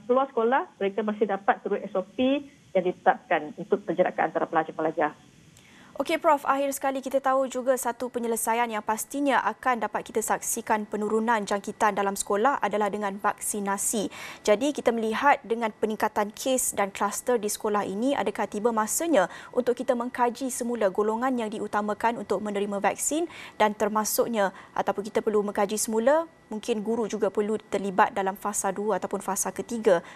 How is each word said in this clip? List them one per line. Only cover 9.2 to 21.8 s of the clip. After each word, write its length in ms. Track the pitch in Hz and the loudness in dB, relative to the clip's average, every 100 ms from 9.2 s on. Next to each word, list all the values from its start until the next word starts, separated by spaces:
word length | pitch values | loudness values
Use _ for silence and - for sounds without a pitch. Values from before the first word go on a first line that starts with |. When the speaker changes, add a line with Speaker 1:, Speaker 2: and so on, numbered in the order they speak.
| 285 226 - | 2 2 2
Speaker 2:
akan 320 | 220 262 240 | 0 0 0
dapat 240 | 208 208 | -2 -4
kita 240 | - 233 - | -4 -4 0
saksikan 640 | 190 - - - 220 208 | -2 -2 -4 0 -2 -2
penurunan 560 | 208 208 220 226 226 202 | -4 0 2 2 2 0
jangkitan 480 | 202 214 - 220 | -2 -4 0 2
dalam 240 | 196 196 196 | 2 0 -2
sekolah 400 | - 202 254 277 202 | 0 2 4 2 0
adalah 240 | 208 208 | 0 0
dengan 240 | 208 202 202 | -2 -4 -2
vaksinasi. 880 | 208 - - 214 202 196 - 226 185 - - - | -2 -2 -4 -4 -2 -2 -2 -2 -4 -6 -14 -2
Jadi 320 | - 208 285 | 2 4 2
kita 160 | 277 247 | 0 0
melihat 480 | 233 220 220 277 - 202 | 0 0 2 4 4 0
dengan 240 | 233 226 | -2 -2
peningkatan 640 | - 214 220 214 - 208 | -2 -2 0 0 0 -2
kes 400 | - 269 254 - | -4 0 0 0
dan 160 | - 196 | -2 -2
kluster 480 | - 202 - - 240 | 0 -2 -2 0 0
di 80 | 208 | -2
sekolah 400 | - 220 208 190 | -4 -2 0 -2
ini, 320 | 190 254 285 | -2 0 0
adakah 320 | 208 - 208 | -2 -4 -4
tiba 240 | 208 240 | -2 0
masanya 560 | 226 220 - 339 254 175 - - | 0 0 -2 2 4 4 0 -4
untuk 240 | - 247 240 | -2 0 0
kita 160 | 262 | 0
mengkaji 560 | 247 247 - 240 240 262 | -2 -2 0 0 0 -6
semula 400 | - 240 240 202 | -4 -4 0 0
golongan 480 | 185 214 220 262 247 | 2 0 0 0 0
yang 160 | 214 | -2
diutamakan 640 | 220 208 208 | -4 -4 -2